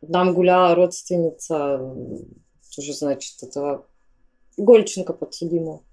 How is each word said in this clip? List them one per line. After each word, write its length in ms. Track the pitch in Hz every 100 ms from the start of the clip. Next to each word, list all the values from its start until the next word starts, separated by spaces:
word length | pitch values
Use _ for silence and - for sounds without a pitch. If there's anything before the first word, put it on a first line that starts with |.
| 156
Там 220 | 175 180
гуляла 420 | 175 180 180 180 170
родственница, 1040 | 180 - - 180 165 160 - 156 143 135 131 127 127 - - - _ _ _ -
тоже, 180 | 143
значит, 500 | 139 147 139 - -
этого 420 | 127 - 143 139 - _ _ _ _ _ _ -
Гольченко 560 | 208 220 208 - 180
подсудимого. 680 | - - - 170 170 160 156 _